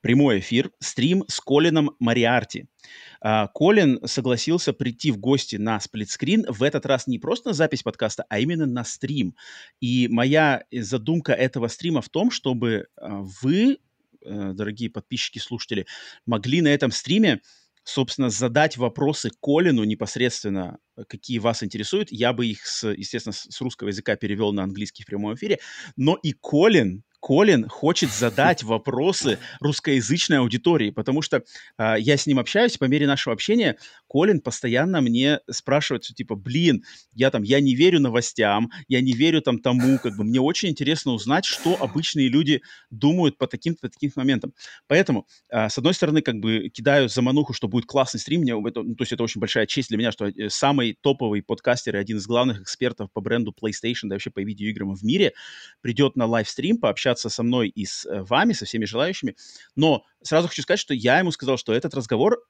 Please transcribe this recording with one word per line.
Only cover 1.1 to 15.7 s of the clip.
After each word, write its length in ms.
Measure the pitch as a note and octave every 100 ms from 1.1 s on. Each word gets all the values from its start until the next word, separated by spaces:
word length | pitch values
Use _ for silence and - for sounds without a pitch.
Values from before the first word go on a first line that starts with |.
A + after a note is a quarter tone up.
| F#3 -
с 120 | -
Колином 500 | - C#3 E3 D#3+ D3 -
Мориарти. 680 | A#2 A#2 A#2 B2 G#2+ - - _ - - - -
А, 260 | G#2+ A2 G2+
Колин 500 | - D#3+ G#3+ D#3+ B2+ A2+
согласился 680 | - B2 A#2+ - E3+ -
прийти 380 | - B2+ A2+ D#3
в 80 | G#2+
гости 380 | A2 C3+ - G#2
на 220 | G#2+ A2
сплитскрин. 680 | - A2 G#2 - C#3 A3 G#3
В 140 | G#2+
этот 220 | C3+ C#3+ C3
раз 200 | C3 -
не 120 | A#2+
просто 300 | C#3+ A#3 -
на 40 | D#3+
запись 280 | D#3+ C3+
подкаста, 420 | - - A2 - -
а 100 | G#2
именно 260 | C3+ E3+ D3
на 160 | B2 A#2
стрим. 500 | - C3 C#3+ F#2+ - - - - _
И 260 | B2 B2+ A#2+
моя, 540 | A#2 B2+ D3+ D#3 C3 -
э, 100 | B2
задумка 500 | G2+ B2+ G#2+ E3 -
этого 340 | C3 B2+ B2+ A#2
стрима 320 | - F3 D#3
в 80 | -
том, 220 | D#3 A3+
чтобы, 560 | - - B2 A#2 G#2+ - -
э, 100 | - G2+ G2 F#2+
вы, 360 | B2+ F3 B3 C#4 _ _ _ _ -
э, 280 | G#2 G2
дорогие 360 | F#2+ G#2 G#2+ A#2
подписчики, 480 | A2 - B2 - -
слушатели, 460 | - A#2 -